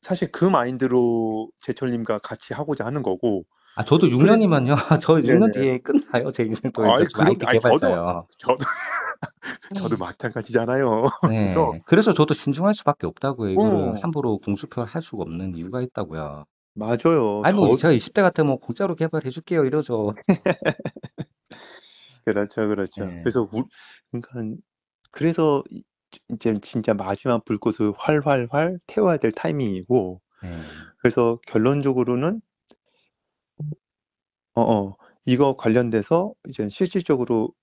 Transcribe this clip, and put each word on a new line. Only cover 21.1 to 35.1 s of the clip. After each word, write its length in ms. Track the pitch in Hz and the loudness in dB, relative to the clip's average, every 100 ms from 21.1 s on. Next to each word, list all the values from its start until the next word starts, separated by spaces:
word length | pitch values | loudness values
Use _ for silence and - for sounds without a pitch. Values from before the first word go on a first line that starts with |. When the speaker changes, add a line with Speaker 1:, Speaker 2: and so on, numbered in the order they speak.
| - - _ _ - - - _ _ - _ - | -16 -16 _ _ -20 -20 -20 _ _ -20 _ -4
Speaker 1:
그렇죠, 420 | 101 101 - 107 | -2 -2 -2 -2
그렇죠. 380 | 104 95 - 98 | -2 -4 -6 -10
Speaker 2:
네. 100 | 85 | -6
Speaker 1:
그래서 220 | 85 123 104 | -2 -2 -2
우-, 180 | 110 131 _ - - _ | -4 -8 _ -20 -20 _
그러니까 500 | 120 120 123 110 - _ _ _ _ _ | -12 -10 -10 -10 -10 _ _ _ _ _
그래서 520 | - 156 165 156 139 - | -4 -2 2 2 2 -2
이-, 140 | - - _ _ - _ | -18 -20 _ _ -20 _
이제 260 | 117 117 107 | -4 -2 -2
진짜 320 | - 120 107 | -4 -4 -2
마지막 500 | 101 95 98 135 117 - | -2 -2 -4 0 -2 -2
불꽃을 480 | 107 120 110 107 101 | -4 -2 0 -2 -2
활활활 840 | - 151 143 139 117 139 165 180 - | 0 0 2 0 0 -2 -2 -4 -6
태워야 300 | - 202 160 | 0 2 2
될 140 | 226 | 0
타이밍이고, 880 | - 165 151 120 95 92 123 92 92 _ _ | -2 -4 -2 -2 -4 0 0 0 -8 _ _
Speaker 2:
네. 460 | 90 85 80 - - _ | -14 -12 -14 -18 -20 _
Speaker 1:
그래서 420 | 123 113 117 117 - | 0 2 0 0 -2
결론적으로는 960 | 113 117 143 139 127 123 123 151 220 - _ _ _ _ _ _ _ _ _ _ _ 151 147 _ _ _ _ _ _ _ | 0 2 2 0 0 0 0 -2 -4 -10 _ _ _ _ _ _ _ _ _ _ _ -12 -12 _ _ _ _ _ _ _
어어, 420 | - 117 107 98 98 _ | -2 2 2 -2 -10 _